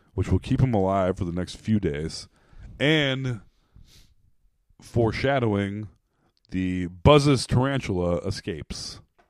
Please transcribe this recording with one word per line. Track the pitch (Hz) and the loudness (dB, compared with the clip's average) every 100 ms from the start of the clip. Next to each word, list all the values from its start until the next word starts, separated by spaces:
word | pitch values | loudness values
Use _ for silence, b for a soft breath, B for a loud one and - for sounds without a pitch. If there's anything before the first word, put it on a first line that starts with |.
| _ | _
which | - 90 | -4 0
will | 92 | 0
keep | - 131 | 2 2
him | 131 | 2
alive | 107 95 98 90 92 | 2 2 2 0 0
for | 87 | -4
the | |
next | 87 87 - | -4 -6 -6
few | - 107 | 0 0
days. | 90 71 82 - - b b b b - | 0 -4 -6 -10 -16 b b b b -2
And | 135 160 139 131 131 113 - _ b b b b b _ _ _ _ _ _ _ | 0 2 0 -2 -4 -6 -12 _ b b b b b _ _ _ _ _ _ _
foreshadowing, | - 123 113 - 135 139 117 101 98 104 107 _ _ _ _ _ - | -4 0 0 0 0 2 2 0 0 -4 -10 _ _ _ _ _ -8
the | 92 92 92 87 | -4 -2 -2 -4
Buzz's | 90 139 147 143 131 - | 4 6 8 6 2 2
tarantula | 123 135 135 123 90 87 87 | 0 0 -2 -2 -2 0 -2
escapes. | 95 - - 80 - - - - - _ | -4 -8 -8 -10 -10 -12 -12 -16 -20 _